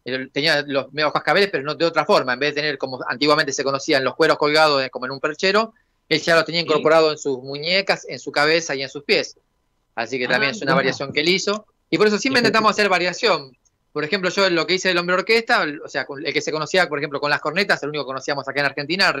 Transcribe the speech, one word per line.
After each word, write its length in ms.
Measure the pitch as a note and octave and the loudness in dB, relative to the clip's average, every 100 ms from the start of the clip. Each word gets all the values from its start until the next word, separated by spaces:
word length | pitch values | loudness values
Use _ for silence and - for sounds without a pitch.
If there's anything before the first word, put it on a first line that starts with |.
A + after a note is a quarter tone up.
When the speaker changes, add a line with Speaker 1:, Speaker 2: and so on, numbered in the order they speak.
Speaker 1:
él 260 | - C3 C3 | -8 -8 -6
tenía 300 | C#3+ D3+ D3 | -2 0 0
los 300 | C#3+ C#3 C3+ | 0 -4 -4
medios 200 | C#3+ D3+ | -2 -2
cascabeles, 360 | D#3 - E3 G3+ | -2 0 2 2
pero 140 | D#3+ | 0
no 100 | C#3 | -6
de 100 | C#3+ | -2
otra 200 | E3 D#3+ | 0 0
forma. 300 | D3 F#3+ B2+ | 2 2 2
En 40 | B2 | -2
vez 160 | D3 | -2
de 60 | D3 | -2
tener, 160 | D3+ C#3 | -4 -4
como 220 | C3 B2+ - | -6 -8 -8
antiguamente 440 | B2 D3 D3+ C#3+ | -2 2 4 2
se 120 | C3 | -2
conocían, 400 | C#3 C3+ - C#3+ | -2 -2 0 0
los 100 | C3 | 0
cueros 240 | - D#3 D3+ | 2 2 4
colgados 420 | D3+ D3+ D#3 C#3 | 2 4 4 4
de, 80 | C3 | -2
como 160 | B2+ B2+ | -6 -8
en 60 | |
un 80 | C#3 | -4
perchero, 540 | D#3 D#3 F#3+ G3+ A3+ - _ _ _ | -6 -2 0 2 0 -6 _ _ _
él 120 | D#3 | -2
ya 160 | - E3 | 4 2
los 80 | |
tenía 160 | D#3+ E3 | 2 -4
Speaker 2:
Sí. 60 | D#3+ | 0
Speaker 1:
incorporado 440 | D3+ D#3 D#3+ D#3 | 2 4 4 4
en 80 | D3+ | 0
sus 240 | C#3+ B2+ | -4 -6
muñecas, 640 | C3 C#3+ D#3 F#3+ F#3+ F3 - | -6 -10 -2 0 0 -2 -4
en 100 | C3+ | -12
su 100 | - | -6
cabeza 440 | D3 D3 E3+ E3 C#3 | 0 2 2 0 -6
y 60 | |
en 60 | C3+ | -6
sus 140 | D3 | -8
pies. 340 | - F3+ - - _ _ _ _ _ - | 0 0 0 -10 _ _ _ _ _ -8
Así 200 | A#2 C3 | -6 -4
que 80 | B2 | 0
Speaker 2:
Ah, 40 | |
Speaker 1:
también 220 | B2+ C#3+ | 0 0
es 60 | - | -2
una 40 | C#3 | 0
Speaker 2:
mirá. 40 | C3+ | 2
Speaker 1:
variación 360 | C3 B2 C#3 | 0 -2 -4
que 80 | C3+ | -2
él 80 | D#3+ | 0
hizo. 380 | F#3 G3+ G#3 - _ _ | 0 0 -4 -8 _ _
Y 80 | E3 | 2
por 80 | G#3+ | 2
eso 120 | G#3 | 2
siempre 220 | C4 C4 | 0 2
Speaker 2:
Qué 60 | A#3 | 2
Speaker 1:
intentamos 240 | A3 G#3+ | 4 2
hacer 180 | G#3 G#3 | 2 2
variación. 640 | F3+ F3 E3+ A3+ E3 C3+ _ _ _ _ | 2 0 0 0 0 -2 _ _ _ _
Por 120 | D3 | -6
ejemplo, 260 | D3+ G3+ F3+ | -2 -2 0
yo 180 | F3+ G3 | 2 2
lo 160 | E3+ D#3 | 2 0
que 80 | |
hice 140 | F3+ F#3+ | 0 2
del 100 | F3 | 0
hombre 180 | F3 F#3 | 0 -2
orquesta, 500 | F3+ A3+ A3+ A#3 E3 D3 | 2 0 2 0 0 -4
o 40 | D3+ | -8
sea, 180 | C#3+ B2+ | -6 -6
con, 180 | C#3 | -6
el 80 | D3 | -4
que 80 | C#3+ | -2
se 120 | C#3+ | -2
conocía, 360 | D3+ D3 F#3 F3 | -4 0 0 0
por 100 | D3 | -2
ejemplo, 200 | D3+ C3+ | -6 -4
con 100 | D3 | -2
las 100 | D3 | -2
cornetas, 420 | D3+ E3 G3+ D#3+ | -2 -2 0 -2
el 60 | C#3+ | -2
único 160 | D3+ | -6
que 40 | B2+ | -6
conocíamos 380 | C3 C#3+ C#3+ C3 | -8 -4 -6 -4
acá 140 | C3+ | -2
en 60 | C#3+ | -2
Argentina 460 | C#3 C#3+ F3+ F#3 C#3 | -2 -6 0 0 0